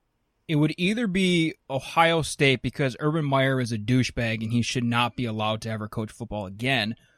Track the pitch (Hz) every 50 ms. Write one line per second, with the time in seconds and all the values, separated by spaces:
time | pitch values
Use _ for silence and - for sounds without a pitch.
0 | _ _ _ _ _ _ _ _ _ - 160 147 151 156 156 - 175 185 220 233
1 | 247 196 175 196 190 180 175 170 165 160 - - _ - 135 135 - - - 165
2 | 165 165 165 165 139 - - - 147 139 131 120 - 131 - - 143 131 117 -
3 | 151 151 151 165 151 143 135 135 131 135 135 131 123 110 120 104 104 110 127 131
4 | 120 - - 123 117 113 113 110 113 107 120 120 110 - - 135 120 120 120 120
5 | 123 117 - - 123 113 110 110 107 107 110 107 - 113 113 107 107 101 - 120
6 | 110 107 - - 120 - 104 107 101 92 98 104 120 131 139 120 104 107 117 -
7 | _ _ _